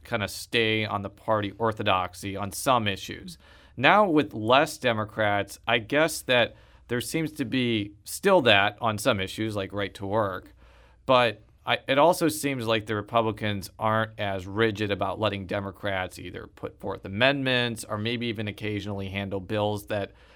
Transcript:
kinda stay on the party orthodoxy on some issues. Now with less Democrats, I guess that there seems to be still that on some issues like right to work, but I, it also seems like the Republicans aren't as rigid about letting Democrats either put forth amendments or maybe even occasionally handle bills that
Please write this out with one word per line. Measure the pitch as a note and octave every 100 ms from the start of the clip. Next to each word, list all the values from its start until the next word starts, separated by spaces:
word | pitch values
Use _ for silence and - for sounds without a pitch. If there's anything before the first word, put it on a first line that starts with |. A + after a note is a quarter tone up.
kinda | - A#2 G2
stay | - - A#2+ A2 A2 G#2
on | G2+
the | G2
party | - - G#2+ G2+ G2+
orthodoxy | A2+ A2 G#2 F#2 F2+ - G2+ G2
on | G2+
some | - C#3+ B2 G#2
issues. | F#2+ - - F#3 - - - - -
Now | C#3 G3 G#3
with | D3+ G#2
less | A2+ G#2+ C3 D#3 -
Democrats, | B2+ A2 G#2 - G#2 G2+ G2 - -
I | A#2+
guess | G#2 C#3+ D#3+ -
that | - B2 A2 - - _ -
there | A#2+
seems | A#2 D#3+ D#3
to | D#3 A#2+
be | C3 B2 A2 G2+ -
still | - - G3+ F#3
that | A#2+ G2+ G#2 -
on | A#2 G#2
some | C3+ G#2
issues | F#2+ - A2 G#2
like | F#2+
right | G2 G2
to | - G2
work, | A2 G2+ F#2 - - - - - _ -
but | B2+ A#2+ G#2 - _ -
I, | A#2+ -
it | C3+
also | D#3+ F3+ D#3+
seems | D3+ C#3+ C3+ A2+
like | A2+ A2
the | G#2+
Republicans | G2 A#2 A2 G#2+ G#2+ G2+ F#2 -
aren't | A2 A2 G#2+ A2
as | G2+ G2 F#2
rigid | G2+ A2+ G2+ G#2
about | F#2+ G2 F#2
letting | G#2+ G2 F#2
Democrats | G2+ G2 - G2+ F#2+ F#2 -
either | F2+ - -
put | - A2 -
forth | G2 F#2+ G2
amendments | G2+ C3 C#3+ C3 B2 A#2+ A2+ -
or | G#2+
maybe | A2 A#2+ A#2+
even | G#2+ G#2
occasionally | - G#2+ G#2 G2+ G2 G2
handle | G2 G2 G2
bills | F2 G#2+ G#2 G#2 -
that | G#2 G2 - -